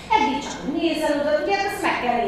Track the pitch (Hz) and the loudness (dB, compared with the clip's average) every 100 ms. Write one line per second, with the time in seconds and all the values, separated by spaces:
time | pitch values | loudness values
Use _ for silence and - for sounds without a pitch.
0 | - 440 - 285 - - - 330 330 311 | 0 2 2 0 -4 -6 -4 0 0 0
1 | 302 285 285 - - 392 392 - 285 233 | 0 0 2 0 2 0 0 -2 -2 0
2 | 240 233 | 0 0